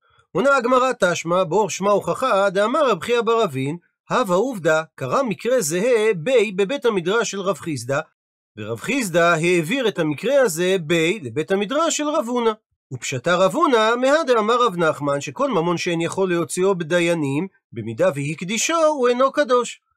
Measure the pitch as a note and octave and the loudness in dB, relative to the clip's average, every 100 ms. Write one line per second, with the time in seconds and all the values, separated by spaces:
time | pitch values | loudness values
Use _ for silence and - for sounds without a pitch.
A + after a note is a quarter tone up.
0 | _ _ _ D#3+ C4 C#4 A#3+ B3+ C4 A#3+ | _ _ _ 0 2 2 4 2 2 0
1 | F3+ E3 E3 F3+ F3+ F3+ G3+ - G3 G3+ | 0 0 0 0 0 0 0 -2 0 0
2 | E3 E3 C4 G3+ G3+ F#3 G#3 C#4+ C#4 F#3+ | 0 -2 0 2 2 2 0 2 2 0
3 | G3+ A#3+ A3+ A#3 G#3+ C3 C3+ E3+ _ _ | 0 0 2 2 0 -2 -4 -6 _ _
4 | - G3+ A3+ F3 B3 A3+ D#3 D#3 D#3+ - | -4 -2 2 0 0 -2 0 0 0 -8
5 | C3 F#3+ C4+ F#3 A3+ B3+ D#3 F3 A#3 A#3+ | -4 -2 -2 -4 0 0 0 -2 2 2
6 | G#3+ G3 D#3 C4 G#3+ F#3 G3 F#3+ A#3+ G3+ | 2 0 2 2 2 0 -2 0 0 0
7 | E3 A3 A3 G3 F#3+ F3+ E3+ C#3+ A#2 C#3 | 0 -2 -2 -4 -4 -4 -4 -6 -4 -4
8 | D#3+ _ _ _ _ - G#2+ A#2 - C4+ | -4 _ _ _ _ -12 -8 -8 -4 -2
9 | G#3+ E3+ E3+ E3 F3 F3+ D#3 B3 A3+ F3+ | 0 2 4 4 2 2 0 0 -2 0
10 | D#3 C#3+ G#3+ C#4 B3 D#3+ F3+ F#3+ D3+ E3+ | -2 -2 0 2 2 2 0 0 0 2
11 | D#3+ G#3+ C3 A2+ D#3 F#3+ G3+ C4+ E4 - | 2 0 -6 -6 -2 -2 0 0 0 0
12 | D4+ D#4 A#3 B3 A3+ G#3+ _ _ - C3 | -2 -2 -2 0 -2 -2 _ _ -16 -14
13 | - C3 E3+ F3 F#3+ G#3+ D#4 A#3 A3 A#3+ | -8 -6 0 2 2 2 2 4 2 2
14 | C4 D4+ D4 A#3+ G#3 A#3+ A#3+ F3 E3 C#3 | 2 2 2 2 2 2 2 2 0 0
15 | C#3+ C#3+ C#3+ C3+ C#4 G3+ E3 E3+ F#3 E3+ | -2 -2 -4 -4 -2 0 0 -2 -2 -2
16 | E3 - F#3+ F3 D#3+ - F#3 F#3+ D#3+ F3 | -2 -2 -2 -2 -4 -2 0 0 0 0
17 | E3+ F3 C#3+ C#3 F#3+ _ _ A#2 A2 A#2 | 0 0 -2 -2 -4 _ _ -12 -8 0
18 | F3+ C#3+ C#3+ D#3+ F3 A3 - E4 D#4 D4+ | 0 0 -6 -6 -6 -4 -2 2 2 2
19 | B3 B3 C4+ C#4 D4 B3 A3+ - _ | 0 2 2 2 2 2 0 -8 _